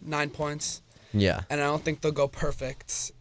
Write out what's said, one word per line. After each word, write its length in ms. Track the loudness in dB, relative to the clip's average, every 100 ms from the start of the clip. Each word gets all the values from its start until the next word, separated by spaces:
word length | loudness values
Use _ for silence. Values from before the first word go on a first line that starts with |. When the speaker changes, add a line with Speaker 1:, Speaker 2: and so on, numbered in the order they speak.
Speaker 1:
nine 280 | -4 -2 -2
points. 520 | -2 -4 -2 -4 -6 -12 -20 -2
Speaker 2:
Yeah. 280 | 4 4 4 0
Speaker 1:
And 100 | 0
I 20 | 2
don't 180 | 2
think 180 | 0 0
they'll 100 | 0
go 160 | 2 0
perfect 840 | 2 -2 0 -4 -8 -6 -4 -4 -6